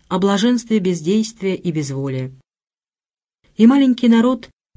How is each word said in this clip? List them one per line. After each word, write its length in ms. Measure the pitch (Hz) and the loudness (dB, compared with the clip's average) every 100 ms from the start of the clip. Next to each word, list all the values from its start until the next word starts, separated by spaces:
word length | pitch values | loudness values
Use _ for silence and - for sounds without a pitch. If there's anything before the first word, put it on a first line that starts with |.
| - | -8
о 100 | 185 | -2
блаженстве 640 | 196 202 240 240 - 220 | 0 2 0 0 -2 -2
бездействия 720 | 180 175 156 214 214 - 190 | -2 -4 -2 -2 -2 -6 -6
и 160 | 180 175 | -4 -6
безволия. 640 | 156 135 135 139 131 131 131 _ _ _ _ _ _ _ _ _ _ _ - | -6 -6 -6 -6 -8 -10 -14 _ _ _ _ _ _ _ _ _ _ _ 2
И 100 | 226 | 4
маленький 420 | 277 269 240 240 | 6 2 2 2
народ 400 | 226 247 254 - _ _ | 4 2 -2 -8 _ _